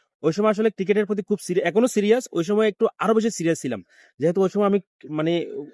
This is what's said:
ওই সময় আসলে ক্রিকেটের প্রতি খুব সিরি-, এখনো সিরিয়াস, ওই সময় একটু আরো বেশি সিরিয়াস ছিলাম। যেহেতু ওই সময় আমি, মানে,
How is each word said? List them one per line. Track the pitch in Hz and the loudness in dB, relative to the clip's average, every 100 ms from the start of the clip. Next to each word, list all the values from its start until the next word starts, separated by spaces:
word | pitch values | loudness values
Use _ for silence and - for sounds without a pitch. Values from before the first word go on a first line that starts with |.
| _ _ | _ _
ওই | 160 | -2
সময় | 175 214 | 2 0
আসলে | 202 220 | 2 0
ক্রিকেটের | - 185 208 202 | -2 0 0 0
প্রতি | 208 | -4
খুব | - 208 | -4 -4
সিরি-, | - 180 | -2 0
এখনো | 170 190 247 | 2 2 2
সিরিয়াস, | 208 202 247 - | 2 2 2 0
ওই | 170 | -4
সময় | 165 208 220 | 0 2 0
একটু | - 220 - | 2 -2 0
আরো | 185 | 0
বেশি | 220 220 | 2 0
সিরিয়াস | - 165 160 | -2 -2 -2
ছিলাম। | 131 104 - _ _ - | -4 -6 -10 _ _ -2
যেহেতু | 156 180 | 0 2
ওই | 190 | 0
সময় | 202 202 | 2 2
আমি, | 202 - _ 131 | 0 -2 _ -10
মানে, | 151 160 170 - 139 147 | -4 0 -2 -4 -10 -14